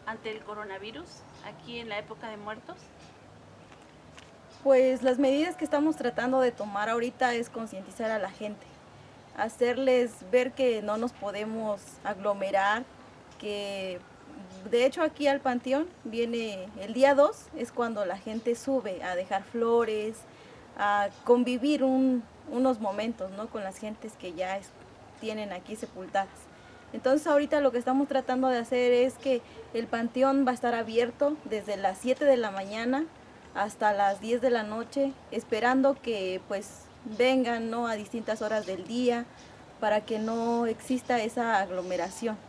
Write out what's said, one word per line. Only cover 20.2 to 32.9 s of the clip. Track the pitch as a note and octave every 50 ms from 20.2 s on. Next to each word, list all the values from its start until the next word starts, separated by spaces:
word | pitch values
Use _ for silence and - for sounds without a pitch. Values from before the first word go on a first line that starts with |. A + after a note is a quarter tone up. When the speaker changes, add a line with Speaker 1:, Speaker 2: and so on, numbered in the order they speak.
| - - - - - - - - - - -
Speaker 2:
a | - G3+ G3+ G3+ G3+ G3+ G3+ - - -
convivir | - A#3+ B3 B3 B3+ B3 A#3+ A#3 D4 D4+ -
un, | C4 C4 C4 C4 C4 C4 B3+ A#3+ A3 - - - - -
unos | - B3 C4 C4 B3+ G#3+
momentos, | A3 G3+ G3 G#3 G#3+ A#3 A3+ - F#3+ F#3+
¿no?, | F#3+ G3 A3
con | A3+ - A3 G3
las | F#3+ F#3+ -
gentes | - G#3+ G#3+ - - A3 - -
que | - F3+ E3
ya | E3+ F#3 F#3 F#3+ G3+
es, | G3 - - - - - - - - - - -
tienen | - A3 G#3+ G#3+ G#3 G3+ F3+
aquí | F#3 - - G#3+
sepultadas. | - - - - F#3 F#3 F3 - G3 G3 - - - - - - - - - - - - -
Entonces | - A3+ - B3+ C4+ D4+ -
ahorita | E4 D4 C#4+ D4 - D#4 D4
lo | C#4+ C4
que | A#3 B3
estamos | A#3+ C4 C4 C#4 C#4+
tratando | C4+ C#4 C4+ C4 - B3+ B3+ C4 C4
de | B3+ A#3+
hacer | A#3 A3 B3+ B3 B3 B3
es | B3 A#3+ B3 C4 B3
que | - - C4+ C4 A#3 - - - - - -
el | - A3+ A#3
panteón | - - A#3 A#3 A#3 - B3+ C4 C4+ C4+ C#4 C#4
va | B3+
a | B3
estar | A#3+ - A#3+ A#3+
abierto | A3+ A3+ A3 A3 A#3 A#3+ A#3+ - - C#4+ C#4+ D4+ D4+ -
desde | G3 A3 G#3 G3 G#3 G3+ F#3+
las | G3 F#3+ F#3+
siete | - - B3 C4 - D4+
de | C#4+ C4
la | A#3+ A3+ G#3
mañana | G3 G3 F#3+ G3 G#3 A3 A#3 B3